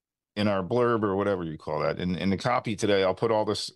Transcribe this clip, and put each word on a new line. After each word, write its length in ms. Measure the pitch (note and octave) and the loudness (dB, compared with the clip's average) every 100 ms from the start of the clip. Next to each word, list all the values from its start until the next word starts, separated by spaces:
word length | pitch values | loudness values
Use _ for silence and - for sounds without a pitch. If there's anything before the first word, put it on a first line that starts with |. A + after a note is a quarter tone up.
| _ _ _ - | _ _ _ -2
in 120 | G#2 | 0
our 140 | G2 | 0
blurb 420 | F2+ A#2+ A#2+ A#2 | 0 2 2 2
or 120 | G#2 F#2+ | 0 0
whatever 280 | G2+ F#2 | 0 -2
you 140 | E2+ D2+ | -4 -8
call 220 | - D2+ | -6 -2
that. 200 | D2 - | -2 -2
In, 160 | F2+ F2 | -2 -2
in 120 | F#2+ | 0
the 80 | F#2+ | 0
copy 380 | - B2 - G2 | 0 -2 -2 -2
today, 280 | G#2 G2+ | 2 4
I'll 120 | F#2 F#2 | 2 2
put 160 | A2+ | 2
all 140 | G#2+ G#2+ | 2 0
this 260 | G2+ - | -2 -6